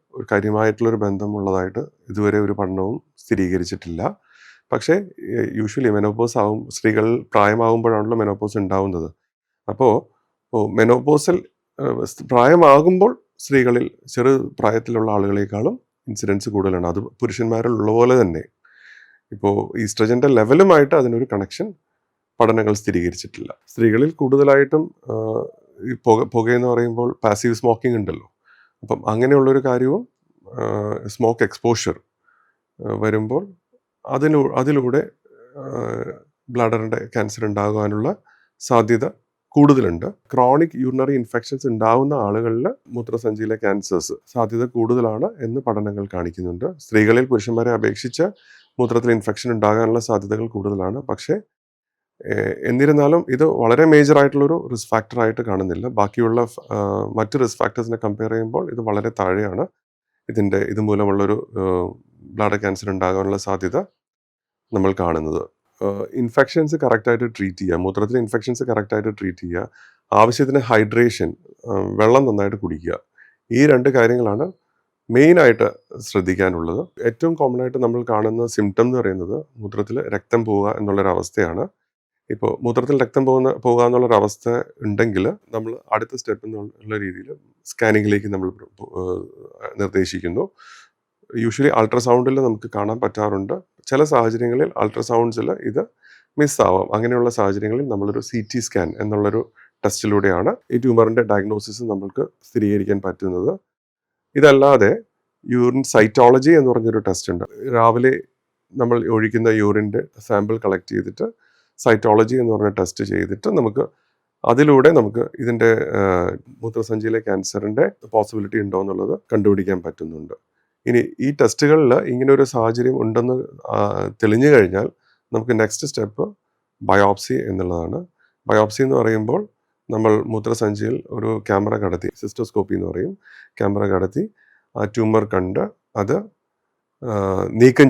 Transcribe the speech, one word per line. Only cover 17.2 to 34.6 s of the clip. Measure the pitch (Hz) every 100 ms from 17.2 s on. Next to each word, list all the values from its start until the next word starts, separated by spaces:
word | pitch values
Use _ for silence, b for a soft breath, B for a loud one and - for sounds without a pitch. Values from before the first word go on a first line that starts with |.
| 120 95 113 113 120 117 107 110
പോലെ | 120 127
തന്നെ. | 101 80 - _ _ b b b b b b
ഇപ്പോ | 101 101 101 - -
ഈസ്ട്രജൻ്റെ | 110 - 110 120 143
ലെവലുമായിട്ട് | 123 107 147 196 165 139 156
അതിനൊരു | 123 117 127
കണക്ഷൻ | 104 98 - 208 185 _ _ _ _ _ -
പഠനങ്ങൾ | 113 113 107 104
സ്ഥിരീകരിച്ചിട്ടില്ല. | 107 92 87 85 - - - - _
സ്ത്രീകളിൽ | - 113 110 147 160
കൂടുതലായിട്ടും, | 135 139 139 139 139 156 156 - 123
ആ, | 110 110 113 - - _ - 107
ഈ | 123 -
പുക, | 110 127 117
പുകയെന്ന് | 110 123 123
പറയുമ്പോൾ | 120 120 113 120 -
പാസീവ് | 113 104 120
സ്മോക്കിംഗ് | 110 117 113 131 117
ഉണ്ടല്ലോ. | 95 78 - _ b b b b
അപ്പം | 107 - -
അങ്ങനെയുള്ളൊരു | 110 127 143 135 135 135
കാര്യവും, | 123 127 170 247 _ _ _ _ 123
ആ, | 110 104 104 104 101 -
സ്മോക്ക് | 113 113
എക്സ്പോഷർ, | 107 - 120 117 - - _ _ _ _ _ _ _ - 107
ആ, | 107
വരുമ്പോൾ | 107 107 107 131 196 180 _ _ _ _ -
അതിനു-, | 131 151 156 139 -